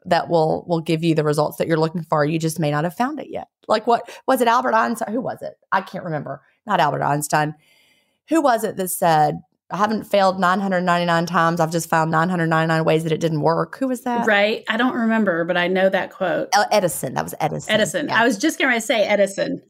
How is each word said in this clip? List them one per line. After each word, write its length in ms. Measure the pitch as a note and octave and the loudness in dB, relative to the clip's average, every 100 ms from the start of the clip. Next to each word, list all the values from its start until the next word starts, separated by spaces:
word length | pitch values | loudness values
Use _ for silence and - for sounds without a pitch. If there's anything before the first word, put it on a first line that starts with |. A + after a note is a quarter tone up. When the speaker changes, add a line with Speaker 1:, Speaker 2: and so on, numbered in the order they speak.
Speaker 1:
that 240 | F3+ E3 - | -2 0 2
will, 360 | E3+ D#3 E3+ F3+ | 2 2 0 -2
will 140 | E3 | -4
give 240 | D#3+ D#3+ | -2 0
you 100 | E3 | 2
the 100 | D#3 | 2
results 340 | D3+ D3 D3+ - | 2 0 -2 -2
that 100 | F#3 | -2
you're 80 | D#3+ | 0
looking 260 | D#3+ F3 | 0 -4
for. 220 | D#3+ D#3 | -4 0
You 140 | D3 D#3+ | 0 0
just 200 | D#3+ E3+ | -2 -2
may 120 | D3+ | -2
not 140 | D3 | -2
have 120 | E3+ - | -4 -4
found 240 | B3+ D4+ | -4 -6
it 100 | - | -10
yet. 180 | - - _ - | -12 -12 _ -2
Like, 180 | G#3+ A#3 | -2 2
what 220 | A#3 - - - | 0 -2 -8 -2
was 140 | C4 | 2
it? 80 | A#3 | 2
Albert 260 | A#3+ B3 | 2 2
Einstein? 380 | A3 A#3 A3+ - | 2 0 -2 -4
Who 80 | A#3 | -4
was 220 | D#3+ - | -6 -8
it? 120 | - - _ | -12 -14 _
I 100 | G3 | -4
can't 240 | F#3+ F3+ | -4 -10
remember. 380 | F3 D3+ C#3 C#3 _ _ - | -8 -6 -8 -12 _ _ -4
Not 140 | F#3 | 0
Albert 220 | D3+ C#3+ | 2 0
Einstein. 520 | C#3+ D3 D3 D#3 D3+ - _ _ _ _ _ _ _ | 0 -2 0 0 -2 -6 _ _ _ _ _ _ _
Who 120 | D#4+ | 2
was 220 | C#4+ A3+ | 2 0
it 120 | G#3 - | -2 -4
that 120 | F#3 | -6
said, 520 | - F3 D#3 D3 E3 - _ _ | 0 2 4 2 0 -10 _ _
"I 60 | E3+ | -2
haven't 260 | G#3+ G#3+ | -2 -2
failed 340 | - G3+ F#3+ F#3 | 0 2 2 2
nine 220 | F3+ G3 | 0 0
hundred 220 | G3 F3+ | 0 0
ninety-nine 440 | F3+ F3 F3 E3+ E3+ | 2 2 2 0 2
times. 320 | F3 E3 E3+ | 2 2 2
I've 140 | D#3+ | 0
just 160 | E3+ E3 | -2 0
found 220 | E3 D#3+ | 0 2
nine 160 | D#3+ E3+ | 2 0
hundred 180 | F3 E3 | 0 0
ninety-nine 380 | D#3+ D#3+ D#3+ | 2 2 2
ways 180 | E3+ D#3+ | 2 2
that 100 | E3 | 0
it 80 | D#3 | -2
didn't 200 | E3 D#3 | 0 0
work"? 360 | D3+ E3 E3 - | 0 0 -2 -4
Who 100 | C4+ | -4
was 140 | B3 | -4
that? 240 | B3+ A#3+ A#3 | -4 -2 2
Speaker 2:
Right. 380 | G3+ G#3 A#3 - | 2 2 0 -4
I 80 | A3 | 0
don't 180 | B3+ | 0
remember, 500 | B3 A3 A3 G3 E3 | 0 0 2 2 0
but 120 | E3+ F3 | 0 0
I 100 | F3 | 2
know 220 | F#3 F#3+ | 2 2
that 240 | F#3+ - | 2 -4
quote. 380 | - F#3 F3 - | -4 -2 -2 0
Speaker 1:
El-, 140 | G3+ - | 0 2
Edison. 440 | G#3+ F3+ - D3+ | 2 2 -2 -6
That 100 | C#3+ | -6
was 100 | D#3+ - | -6 -4
Edison. 320 | D#3 D3+ - | -4 -4 -2
Speaker 2:
Edison. 360 | A3 F#3 E3+ D3 | 0 0 -2 -2
Speaker 1:
Yeah. 120 | A3 | 2
Speaker 2:
I 40 | |
was 140 | A#3 G3+ | 2 2
just 220 | D#4+ D#4 | -2 0
gonna 200 | C#4+ A#3 | 0 0
say 240 | A3 A#3 | 0 0
Edison. 560 | G3+ G3+ G3 F3+ E3 F3+ - | 2 2 0 0 -6 -6 -6